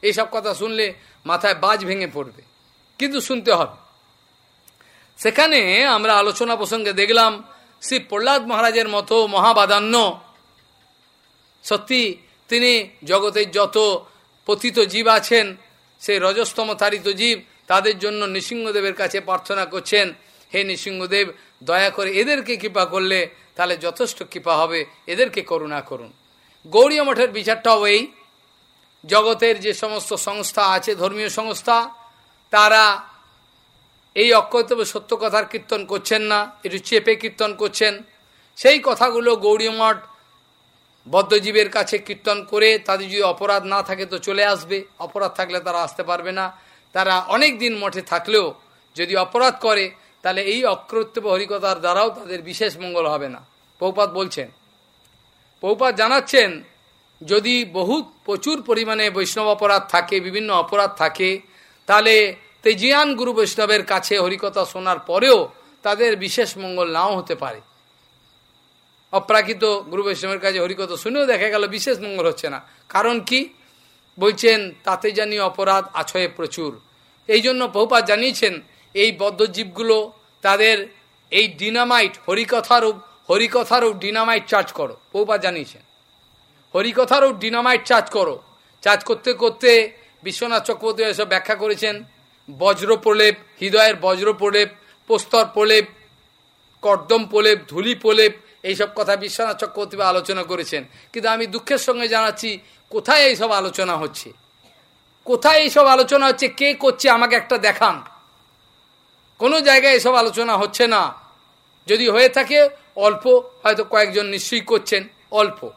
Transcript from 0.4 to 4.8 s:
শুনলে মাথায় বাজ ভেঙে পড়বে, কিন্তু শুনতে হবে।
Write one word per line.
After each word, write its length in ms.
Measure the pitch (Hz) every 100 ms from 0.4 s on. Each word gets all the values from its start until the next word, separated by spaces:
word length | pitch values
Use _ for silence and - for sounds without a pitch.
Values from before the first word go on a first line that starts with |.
| 214
শুনলে 400 | 180 214 220 214 175 _ _ 151
মাথায় 300 | 170 202 185
বাজ 300 | 185 214 190
ভেঙে 220 | 196 180
পড়বে, 340 | 143 131 110 _ _ _ _ _ _
কিন্তু 220 | 277 277
শুনতে 320 | - 254 214
হবে। 220 | 185 147 - _ _ _ _ _ _ _ _ _ _